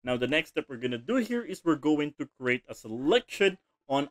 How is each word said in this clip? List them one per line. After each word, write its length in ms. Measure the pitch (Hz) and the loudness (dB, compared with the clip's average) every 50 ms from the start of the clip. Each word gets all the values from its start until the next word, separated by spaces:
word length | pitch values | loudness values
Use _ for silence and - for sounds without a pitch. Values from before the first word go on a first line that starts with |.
Now 160 | - 123 123 120 | -2 -4 -2 -2
the 80 | 123 | 0
next 240 | 123 147 160 156 - | 0 0 0 -2 -2
step 160 | _ 160 - _ | _ -6 -6 _
we're 80 | 135 | -10
gonna 220 | 117 123 127 123 117 | -6 -4 -4 -4 -4
do 180 | 117 139 240 | -4 -2 0
here 240 | 262 226 214 240 240 | 0 0 0 -4 -6
is 220 | 226 156 185 - _ | -4 -6 -12 -4 _
we're 120 | 170 156 | 0 0
going 360 | 139 135 156 151 147 147 147 - - | 2 2 2 2 2 0 -4 -6 -10
to 100 | 143 - _ _ | -12 -12 _ _
create 260 | 127 123 123 127 _ - | 0 0 0 0 _ -12
a 60 | 110 | -18
selection 800 | - - 113 110 120 135 151 214 247 - _ - - 202 196 185 _ _ _ _ _ _ | -16 -12 -10 -8 -2 2 4 4 4 2 _ 0 2 2 2 2 _ _ _ _ _ _
on 220 | - 135 139 143 139 | 0 0 0 0 -2